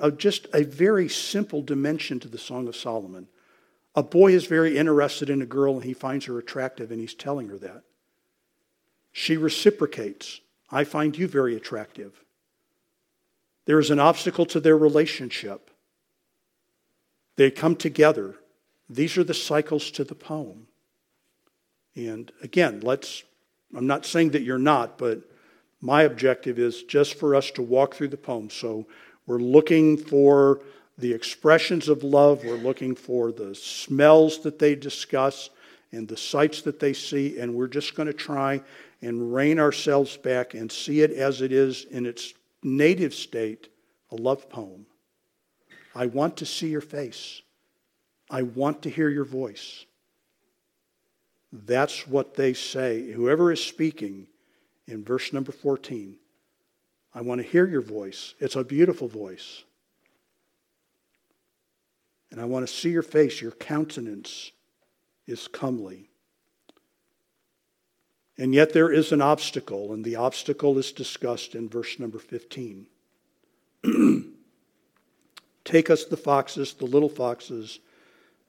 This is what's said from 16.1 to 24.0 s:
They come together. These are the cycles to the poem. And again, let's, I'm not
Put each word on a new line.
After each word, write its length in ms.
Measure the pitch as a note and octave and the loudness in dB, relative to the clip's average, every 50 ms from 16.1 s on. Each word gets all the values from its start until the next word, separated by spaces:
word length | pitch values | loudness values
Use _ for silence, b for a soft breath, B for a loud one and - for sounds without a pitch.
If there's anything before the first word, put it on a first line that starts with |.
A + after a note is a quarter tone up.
| _ _ _ _ _ _ _ _ _ _ _ _ _ _ _ _ _ _ _ _ _ _ _ _ _ | _ _ _ _ _ _ _ _ _ _ _ _ _ _ _ _ _ _ _ _ _ _ _ _ _
They 140 | - C#3 C3+ | 4 4 4
come 260 | C3+ - D#3 E3 E3+ | 4 2 0 0 0
together. 600 | - - D#3 C3 D3+ D3+ D#3 D3+ A2+ G2 F#2+ - - _ _ _ _ _ _ _ _ _ - | 0 -2 -4 4 6 6 6 6 2 -4 -8 -12 -18 _ _ _ _ _ _ _ _ _ -10
These 280 | A#2+ C3 D#3 D#3+ - | -4 -2 -2 0 0
are 80 | F#3 E3+ | 0 0
the 100 | D#3+ D3+ | 0 -2
cycles 560 | - - - D3 D#3 D3+ - D#3 D3 - - | -6 -4 0 0 -2 0 0 -4 -4 -4 -6
to 120 | - - C3+ | -6 -8 -8
the 100 | - - | -8 -10
poem. 520 | - - - D#3 D#3 C#3 G2 F#2 A2 A#2 _ _ _ _ _ _ _ _ _ _ _ _ _ _ _ _ _ _ _ _ _ _ _ _ _ _ | -16 -12 -10 -10 -10 -10 -12 -16 -20 -20 _ _ _ _ _ _ _ _ _ _ _ _ _ _ _ _ _ _ _ _ _ _ _ _ _ _
And 380 | B2 A#2+ A2+ A2 A2 A#2 - _ _ | -12 -10 -10 -10 -12 -14 -18 _ _
again, 380 | - A#2 - F3 E3+ C3 G#2 G2+ | -18 -2 0 2 2 2 0 -4
let's, 420 | G#2+ B2 C3+ - - - - - - _ _ _ _ _ _ _ _ _ - | -2 -2 -2 -2 -4 -12 -16 -16 -18 _ _ _ _ _ _ _ _ _ -8
I'm 100 | B2 B2+ | -4 -2
not 200 | C#3 C#3+ D3+ | -2 -2 -2